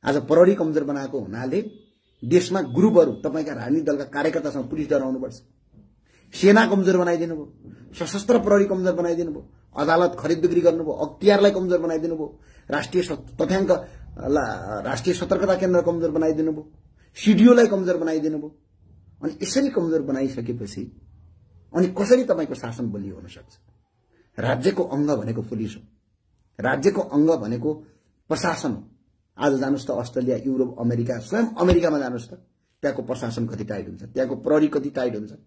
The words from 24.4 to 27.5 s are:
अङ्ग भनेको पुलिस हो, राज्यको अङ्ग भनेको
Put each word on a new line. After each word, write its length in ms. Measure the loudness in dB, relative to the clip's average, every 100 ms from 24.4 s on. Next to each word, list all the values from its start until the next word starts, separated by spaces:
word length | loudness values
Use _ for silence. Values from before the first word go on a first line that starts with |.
| -4 0 0 0
अङ्ग 280 | -4 -2 0
भनेको 320 | -2 -2 -6
पुलिस 340 | -6 -8 -8 -10
हो, 60 | -20 _ _ _ _ _ _ -8
राज्यको 400 | -4 0 0 0
अङ्ग 300 | -2 2 2
भनेको 440 | 2 -2